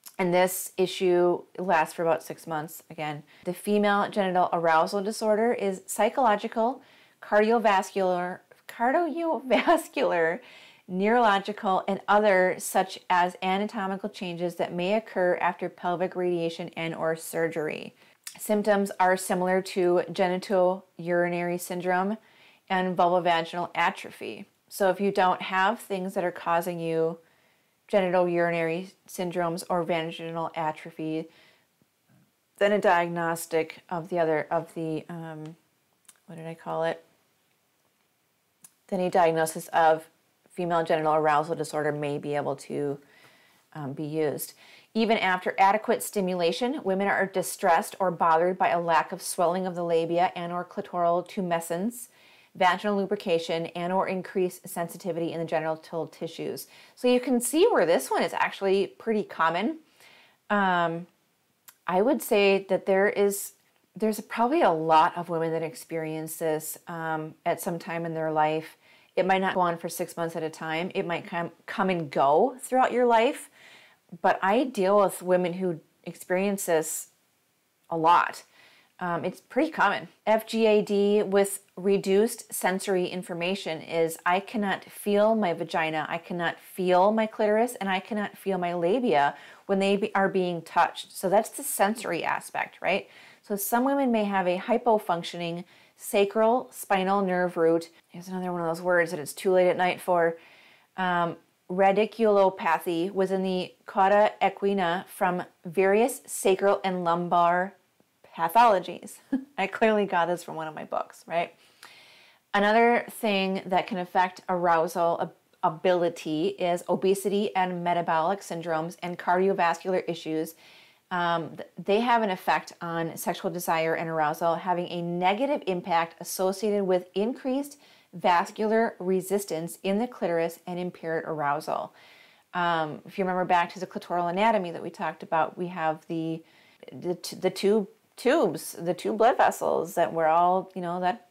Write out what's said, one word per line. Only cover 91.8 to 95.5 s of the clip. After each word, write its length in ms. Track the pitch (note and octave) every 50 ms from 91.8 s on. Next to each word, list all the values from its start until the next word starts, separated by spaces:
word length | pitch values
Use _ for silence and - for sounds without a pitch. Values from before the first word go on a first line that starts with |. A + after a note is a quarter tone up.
| G3+ G3+ A3+ A#3 - - E3+ D#3
aspect, 560 | - - - - - - - - - - - -
right? 280 | - - F3 E3+ - - - - - - - _
So 140 | _ - G#3
some 280 | G3 - - A#3 A#3+ B3+
women 280 | C#4 C#4 C#4+ C#4 B3
may 120 | A#3 A3 G#3
have 220 | G3+ G3 F#3+ F3+
a 120 | F3+ F3 F#3
hypofunctioning 1080 | - - A3+ A#3 - A#3+ A3 G#3+ - - F3 E3+ E3+ - - F3 F3 E3+